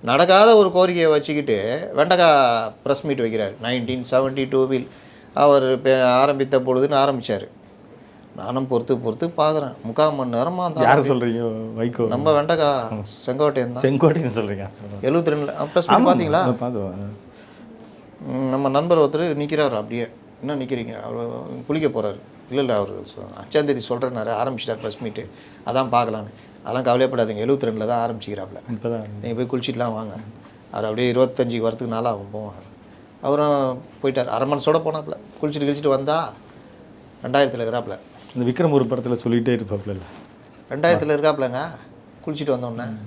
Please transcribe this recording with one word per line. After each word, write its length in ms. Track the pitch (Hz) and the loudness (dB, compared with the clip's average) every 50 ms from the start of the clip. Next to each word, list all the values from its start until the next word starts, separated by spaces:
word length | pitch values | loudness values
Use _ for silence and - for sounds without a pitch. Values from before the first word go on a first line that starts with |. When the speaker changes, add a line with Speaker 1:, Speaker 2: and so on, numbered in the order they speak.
| - | 0
Speaker 1:
நடக்காத 520 | - 123 139 175 175 185 196 214 226 226 | 2 4 6 6 8 8 8 10 10 10
ஒரு 160 | 214 202 185 | 8 8 6
கோரிக்கையை 400 | 170 185 185 185 180 175 165 160 | 6 4 4 4 4 2 4 4
வச்சுக்கிட்டு 760 | 151 147 147 - 151 147 143 135 113 101 98 110 123 151 180 - - | 4 2 2 0 -4 -2 0 0 0 0 0 -2 -2 -4 -6 -4 0
வெண்டைக்காய் 760 | 135 151 175 185 180 175 165 151 143 135 120 117 113 113 110 110 - - | 0 4 4 6 6 8 8 8 8 6 4 4 2 -2 -4 -8 -8 -2
பிரஸ் 220 | 131 139 135 - | -2 -2 -2 0
மீட் 160 | 156 139 127 | -4 -2 0
வைக்கிறார். 300 | 117 113 110 110 107 98 104 - 113 | 0 -2 0 -2 -2 -4 -6 -6 -4
நைன்டீன் 400 | 120 123 127 117 113 127 127 123 123 | -4 -2 -2 -2 -4 -4 -6 -4 2
செவன்டி 340 | - 127 135 135 135 139 135 | 2 2 2 2 0 -2 -4
டூவில் 420 | 135 135 131 131 131 135 127 123 - - - - - - - - - - | 0 2 0 2 2 0 -4 -4 -6 -16 -20 -20 -20 -20 -20 -20 -8 0
அவர் 300 | - 143 147 143 139 131 | 2 4 6 6 6 4
பே-, 400 | 127 131 123 123 131 131 131 127 | 2 0 2 2 2 4 4 4
ஆரம்பித்த 560 | 123 123 127 135 147 143 135 135 135 139 131 | 4 6 6 4 4 4 0 0 2 2 0
பொழுதுன்னு 360 | 127 131 127 127 135 147 151 | 2 2 2 2 2 2 2
ஆரம்பிச்சாரு. 520 | 139 135 143 139 127 - - 110 98 - - - - - - - - - - - - - - - - - - - | 2 2 2 0 -2 -4 -4 -4 -4 -4 -10 -18 -20 -20 -20 -20 -20 -20 -20 -20 -20 -20 -20 -20 -20 -20 -20 -16
நானும் 320 | - 92 107 123 131 135 131 | -12 -10 -6 -4 -4 -2 0
பொறுத்து 300 | 131 117 113 - 135 120 | -2 -2 0 0 -2 -2
பொறுத்து 360 | 123 117 110 113 165 170 170 - | 0 -6 -4 -4 -6 -6 0 2
பார்க்குறேன். 360 | 151 156 156 156 143 127 120 - - | 2 2 2 0 -2 -4 -8 -10 -10
முக்கால் 320 | 113 113 - 151 156 147 | -6 0 2 2 2 2
மணி 220 | 139 131 123 117 117 | 0 -4 -2 0 0
நேரமா 260 | 127 165 180 180 180 | 0 0 -2 -2 -4
அந்த 180 | 175 156 160 | -4 0 2
Speaker 2:
யாரை 220 | 156 - 135 147 139 | 4 6 6 6 6
Speaker 1:
ஆரம்பி-, 100 | 139 139 | 4 2
Speaker 2:
சொல்றீங்க? 400 | 123 120 120 113 117 117 117 110 110 110 113 110 110 | 2 2 0 -2 -2 -2 -4 -4 -6 -8 -8 -4 -2
வைகோ. 300 | 113 120 123 - 117 110 | -2 -2 0 0 0 0
Speaker 1:
நம்ம 340 | 110 127 143 156 151 147 | 0 0 2 4 4 4
வெண்டைக்காய் 480 | 147 160 170 160 151 147 143 131 117 110 | 2 2 0 2 2 2 2 0 -2 -4
Speaker 2:
ம். 160 | 113 107 101 104 - - - | -6 -8 -10 -10 -14 -12 -6
Speaker 1:
செங்கோட்டையன் 460 | - 127 135 151 147 139 131 123 117 | -6 -2 0 0 0 2 0 -2 -2
தான். 120 | 123 123 - | -4 0 0
Speaker 2:
செங்கோட்டையன் 560 | 131 139 135 151 156 151 170 160 123 104 113 | 2 2 4 4 4 4 4 -2 -2 -2 -2
சொல்றீங்க. 300 | 107 101 101 95 98 98 - - 107 101 101 101 | -2 -2 -4 -6 -8 -12 -12 -16 -16 -14 -12 -4
Speaker 1:
எழுபத்தி 320 | 104 127 151 170 165 160 147 | -2 0 0 2 2 2 0
ரெண்டுல, 220 | 151 143 143 - | 0 -2 -4 -4
ஆ, 100 | - 147 | -6 -6
பிரஸ் 240 | 156 - - 170 - | -2 0 -2 2 4
மீட் 180 | 131 156 - 175 | 4 4 6 6
Speaker 2:
ஆமா, 40 | |
Speaker 1:
பாத்தீங்களா? 180 | 180 175 175 156 | 4 4 2 2
Speaker 2:
நான் 280 | 147 170 185 165 117 113 | 2 2 2 2 0 -2
பார்த்தேன். 680 | 123 123 123 107 98 95 90 98 101 101 107 104 - - - - - - - - - - - - - - - - - - - - - 135 | -4 -6 -4 -4 -6 -6 -8 -8 -10 -12 -12 -14 -20 -20 -20 -20 -20 -20 -20 -20 -20 -20 -20 -20 -20 -20 -20 -20 -20 -20 -20 -16 -12 -8
Speaker 1:
ம், 220 | 127 131 135 131 | -6 -4 -2 -2
நம்ம 200 | 131 135 139 135 | -2 0 0 2
நண்பர் 280 | 135 143 156 175 175 160 | 2 2 2 4 4 4
ஒருத்தர் 400 | 147 143 147 151 170 175 147 143 | 4 4 2 0 -2 -2 -2 -2
நிக்கிறாரு 380 | 147 147 156 147 151 139 120 | -2 -2 0 0 0 0 0
அப்படியே. 320 | 107 107 110 117 120 117 107 - - - - - - - | -2 -4 -4 -6 -6 -6 -8 -10 -20 -20 -20 -20 -12 -8
"என்ன 180 | 135 151 135 131 | -6 -6 -6 -4
நிக்கிறீங்க?" 380 | 123 135 120 113 120 113 104 | -4 -6 -6 -6 -8 -10 -12
அவரு 420 | 107 113 117 117 117 117 120 120 127 - 131 127 123 - | -12 -10 -8 -8 -8 -8 -8 -10 -10 -12 -12 -14 -6 -4
குளிக்க 200 | 143 160 156 139 | -4 0 0 0
போறாரு. 280 | - 113 104 104 95 - - - - - - - | -2 -2 -4 -4 -6 -8 -16 -20 -20 -20 -16 -6
"இல்ல, 120 | 123 135 | -4 -2
இல்ல, 140 | 139 123 117 | 0 0 0
அவரு 280 | 104 101 98 95 95 - | 0 -2 -2 -6 -12 -14
சொ-, 360 | - - - 98 98 98 101 | -14 -16 -18 -16 -16 -16 -18
அஞ்சாம் 220 | 107 - - 151 147 | -16 -2 -2 0 0
தேதி 220 | 143 139 127 107 - | 2 -2 -2 -2 -6
சொல்றேன்னாரு, 400 | 123 120 127 127 123 117 107 110 | -6 -4 -4 -4 -4 -6 -4 -4
ஆரம்பிச்சிட்டார் 460 | 113 107 120 131 127 113 - - 113 | -2 -2 -2 -4 -4 -6 -6 -6 -6
பிரஸ் 220 | 107 - 110 101 - | -6 -6 -10 -10 -8
மீட், 180 | - 113 104 - 113 98 - - - - - - - | -10 -10 -10 -10 -14 -14 -18 -20 -20 -20 -20 -14 -10
அதான் 240 | - 120 131 131 120 | -4 -2 -2 -2 2
பார்க்கலான்னு." 340 | 123 120 120 113 110 107 104 107 - - - - - - - | 0 0 0 0 -4 -6 -8 -12 -16 -20 -20 -20 -20 -16 -10
"அதெல்லாம் 200 | - 113 127 127 | -4 -4 -2 2
கவலையப்படாதீங்க, 560 | 123 120 123 131 127 131 120 113 110 110 104 | 2 4 4 2 2 2 0 -2 -2 -2 -4
எழுபத்தி 300 | 110 123 139 139 135 117 | 0 0 0 0 0 -4
ரெண்டுல 160 | 110 110 107 | -2 -2 -2
தான் 260 | 113 120 120 117 117 | -2 -2 -2 -2 -4
ஆரம்பிச்சுக்கிறாப்புல. 500 | 113 101 101 - 104 98 95 95 101 - - - | -4 -8 -8 -10 -10 -10 -10 -12 -14 -16 -12 -10
Speaker 2:
இப்பதான். 320 | 120 104 107 117 117 113 107 107 104 104 | -10 -8 -6 -6 -6 -6 -8 -10 -12 -10
Speaker 1:
நீங்க 220 | 104 120 117 113 127 | -8 -8 -6 -6 -4
போய் 160 | 120 131 127 | -4 -4 -4
குளிச்சிட்டுலாம் 340 | 120 - 127 120 120 117 110 | -4 -4 -4 -4 -4 -4 -4
வாங்க." 200 | 107 110 107 95 110 110 104 113 - - - - - - - | -6 -8 -10 -12 -14 -14 -16 -18 -20 -20 -20 -20 -20 -20 -10
அவர் 120 | - - 107 | -8 -6 -4
அப்படியே 280 | 107 107 113 123 123 | -4 -2 0 0 0
இருபத்தஞ்சுக்கு 520 | 117 123 131 123 127 - 127 120 120 117 110 | 4 2 2 2 2 -2 -2 -2 0 -2 -2
வரதுக்கு 300 | 113 113 117 131 113 113 | -2 -2 -4 -8 -6 -4
நாளாகும், 440 | 113 117 120 110 101 98 101 107 107 | -4 -2 -4 -4 -4 -8 -12 -12 -12
போவாங்க. 260 | 107 104 98 95 92 - - - - - - - - - - - | -12 -12 -14 -16 -20 -20 -20 -20 -20 -20 -20 -20 -20 -20 -20 -8
அவரும் 600 | - 139 143 147 147 147 147 143 135 131 127 127 - - - - - | -2 -2 0 2 2 2 2 2 0 -2 -4 -6 -12 -18 -18 -4 -4
போயிட்டார். 220 | 135 127 135 123 | -2 -2 0 -2
அரை 280 | - - 113 131 139 147 | -2 -2 -2 0 0 -2
மனசோட 220 | 139 - 160 156 | 0 2 2 2
போனாப்புல, 380 | 165 160 160 156 156 147 147 - - - - - - | 2 0 -2 -6 -6 -8 -8 -12 -12 -12 -20 -10 -6
குளிச்சுட்டு 260 | - 151 147 151 143 139 | -4 -4 -2 -2 -2 -2
கிழிச்சிட்டு 180 | 143 147 147 147 | -2 0 0 2
வந்தா 460 | 135 135 139 139 151 160 165 113 110 - - - - - - - - - - - - - - - - - - | 2 2 2 0 -2 -2 -2 -6 -10 -16 -20 -20 -20 -20 -20 -20 -20 -20 -20 -20 -20 -20 -20 -20 -20 -12 -10
ரெண்டாயிரத்துல 360 | 123 127 139 143 127 110 117 | 0 4 4 4 4 2 -4
இருக்கிறாப்புல. 380 | 117 113 113 123 - - 95 - - - - - - - - | -4 -2 -2 -4 -4 -6 -10 -12 -14 -20 -20 -20 -20 -10 -6
Speaker 2:
இந்த 160 | 127 123 120 | -2 0 0
விக்ரம் 200 | 127 127 175 160 | 0 2 2 2
ஒரு 140 | 147 139 127 | 4 2 2
படத்துல 320 | 117 131 123 120 123 123 117 - 120 | 0 -2 -4 -2 -2 -4 -2 0 0
சொல்லிட்டே 340 | 117 120 117 127 123 110 | 0 2 2 2 0 0
இருப்பாப்புல. 340 | 110 98 107 101 98 104 98 92 85 - - - - - - - - - - - - - | -2 -4 -6 -6 -6 -8 -10 -10 -10 -14 -20 -20 -20 -20 -20 -20 -20 -20 -20 -20 -14 -12
Speaker 1:
ரெண்டாயிரத்துல 480 | 131 143 156 170 175 165 151 147 151 147 | -8 0 2 2 2 2 2 0 0 2
இருக்காப்புலங்க, 440 | 147 156 147 139 135 127 120 131 151 170 165 - - - - - - - - - - | 2 0 0 0 -2 -4 -4 -4 -8 -8 -10 -16 -20 -20 -20 -20 -20 -20 -20 -14 -10
குளிச்சுட்டு 340 | - 151 143 147 147 135 123 | -10 -8 -6 -2 -2 -2 -2
வந்தோடனே. 360 | 123 120 113 113 120 113 110 107 107 | -2 -6 -8 -8 -8 -10 -10 -12 -12